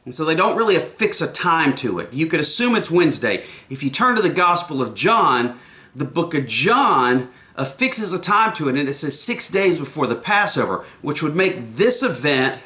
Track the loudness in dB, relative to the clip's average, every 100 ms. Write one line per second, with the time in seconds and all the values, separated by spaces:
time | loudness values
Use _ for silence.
0 | -10 -4 -2 2 2 2 2 2 0 -4
1 | -2 0 -2 -2 0 2 2 0 -4 -6
2 | -6 -4 -2 0 0 0 2 0 2 2
3 | 2 2 -2 -4 -6 -18 -14 -6 -4 0
4 | 2 2 0 2 2 2 -2 -4 -4 0
5 | 2 4 4 2 0 -4 -20 -20 -16 -8
6 | -4 -2 -2 -2 -2 0 2 4 4 4
7 | 4 2 -2 -14 -14 -8 -6 -2 -2 0
8 | -2 -2 0 2 2 0 -2 0 0 -2
9 | 0 0 0 -2 -2 2 2 2 -2 -4
10 | -2 -2 0 0 2 0 0 -2 -8 -12
11 | -6 -4 -2 0 0 -2 -8 0 2 2
12 | 0 -2 0 2 0 -2